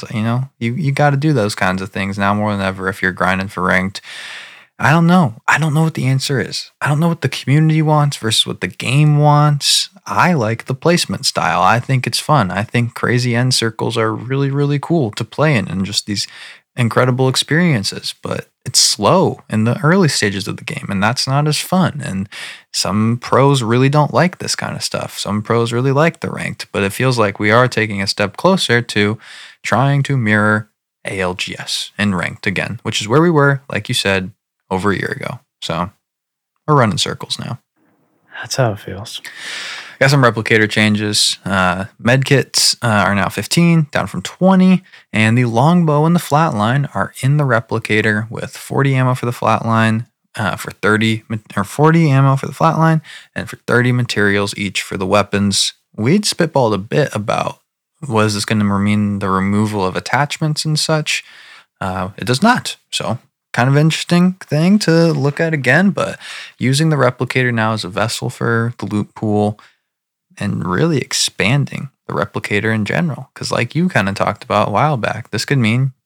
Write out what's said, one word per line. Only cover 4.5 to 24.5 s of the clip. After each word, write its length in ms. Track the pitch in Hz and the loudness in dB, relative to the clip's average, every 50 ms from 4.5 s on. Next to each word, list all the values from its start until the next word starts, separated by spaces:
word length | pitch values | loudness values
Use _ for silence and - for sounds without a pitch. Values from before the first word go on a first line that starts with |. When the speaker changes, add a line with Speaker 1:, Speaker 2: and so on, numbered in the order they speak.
| - - - _ _ - | -20 -20 -20 _ _ -2
Speaker 1:
I 100 | - 131 | 2 4
don't 160 | 151 170 165 | 4 4 6
know. 280 | 170 180 185 165 113 113 - - | 6 6 4 4 2 -2 -4 -4
I 120 | - 113 131 | -2 0 0
don't 140 | 156 156 139 | 0 0 2
know 80 | 156 160 | 2 0
what 100 | 160 - | 0 0
the 120 | 139 135 | -2 0
answer 320 | 131 135 135 - - 143 117 | 0 0 0 0 -2 -2 -2
is. 320 | 85 - - - - - _ - | -4 -4 -6 -10 -12 -14 _ -4
I 60 | - | -2
don't 120 | 139 147 147 | 0 0 2
know 80 | 170 | 2
what 140 | 170 165 - | 0 0 -2
the 80 | - 131 | -4 -4
community 520 | - - - 131 139 156 160 156 156 156 151 | -4 -4 -2 2 2 4 4 4 2 2 2
wants 340 | 151 151 151 143 143 - | 2 2 2 2 0 -2
versus 280 | - - 110 - - - | -4 -4 -2 0 0 -2
what 140 | - - - | -2 -4 -6
the 60 | 92 | -6
game 500 | 92 - - 113 113 131 147 151 151 147 147 | -8 -6 -6 -4 0 2 4 4 4 4 4
wants. 680 | 147 147 147 147 147 147 147 143 - - - - - - - - - | 4 4 6 6 4 4 2 0 0 0 0 0 -2 -4 -10 -16 -12
I 280 | - 101 104 135 175 175 | -4 0 2 2 2 2
like 320 | 139 107 107 117 - - | 2 0 0 -2 -4 -6
the 80 | - 131 | -6 -6
placement 520 | - - 165 175 165 - - 95 - - | -2 0 2 2 2 0 -2 -6 -4 -4
style. 340 | - - 78 82 82 85 87 | -4 -2 -2 0 0 2 2
I 180 | 92 92 110 120 | 4 4 2 2
think 260 | - - 135 123 127 | 0 0 -2 -2 -2
it's 120 | - - - | -2 -4 -4
fun. 300 | - - 151 135 101 90 | -2 0 2 2 2 0
I 120 | 90 98 110 | -2 -4 -4
think 320 | - - 120 120 117 - | -2 -2 -2 -2 -2 -4
crazy 400 | - - - 120 123 127 123 117 | -4 -2 0 0 0 0 0 0
end 180 | 120 131 127 123 | 0 0 0 0
circles 420 | - 113 113 - - 120 120 113 | 0 -2 -2 -4 -4 -4 -4 -2
are 160 | 117 113 110 110 | -2 -2 -2 -2
really, 360 | 110 110 123 135 139 139 139 | -6 -6 -4 -4 -2 -2 -2
really 300 | 135 143 143 143 147 139 | 0 0 0 0 -2 -2
cool 320 | - - 170 170 127 104 | -2 0 0 0 0 -2
to 120 | - - 113 | -4 -6 -8
play 320 | - - - 143 160 143 | -6 -4 -2 0 2 2
in, 120 | 117 101 | 0 0
and 180 | - 87 95 95 | -2 -4 -4 -4
just 200 | 95 101 - - | -4 -4 -6 -4
these 200 | - 101 101 - - - - - - - - _ _ - | -4 -4 -6 -6 -8 -12 -18 -20 -20 -20 -20 _ _ -4
incredible 540 | 127 120 113 - 123 123 127 123 127 131 131 | -2 -2 0 2 2 2 2 2 2 0 0
experiences. 840 | 127 - - - 143 165 180 170 139 104 95 - - - - - - _ - | 0 -2 -2 0 0 2 2 2 0 0 -2 -4 -8 -8 -10 -12 -12 _ -8
But 240 | - - - - _ _ _ - | -8 -8 -8 -8 _ _ _ -8
it's 140 | 135 - - | -2 0 2
slow 640 | - - - - 101 107 165 190 160 104 - - - | 2 2 2 2 4 4 4 4 4 2 0 -4 -6
in 160 | - 120 110 110 | -4 -2 0 0
the 140 | 120 123 - 139 | 0 0 0 2
early 240 | 151 180 202 180 139 | 2 4 4 4 2
stages 380 | - - - 101 98 98 98 | 2 0 0 -2 -2 -2 -6
of 100 | - - | -6 -8
the 60 | - - | -10 -10
game, 240 | - - - - - | -10 -10 -8 -6 -6
and 120 | 101 92 101 | -2 0 0
that's 240 | 110 127 - - | 0 0 -2 -2
not 200 | 135 135 143 151 | -2 0 0 0
as 120 | 151 147 - | 0 0 -2
fun. 420 | - - 175 190 165 101 - 147 - | -2 0 0 2 2 2 0 -4 -8
And 240 | - 95 95 95 - - - - - - - _ _ - | -6 -6 -6 -6 -8 -10 -14 -16 -16 -18 -20 _ _ -6
some 460 | - - 87 98 107 110 113 120 117 | -4 -2 -2 0 0 2 0 0 -2
pros 400 | - - - 120 135 139 143 131 | 0 2 4 4 4 4 2 2
really 280 | 120 107 117 127 131 139 | 0 0 2 2 2 4
don't 240 | 143 151 147 - - | 2 2 2 2 2
like 260 | 123 165 180 - - | 0 0 0 -2 -6
this 160 | - - | -8 -6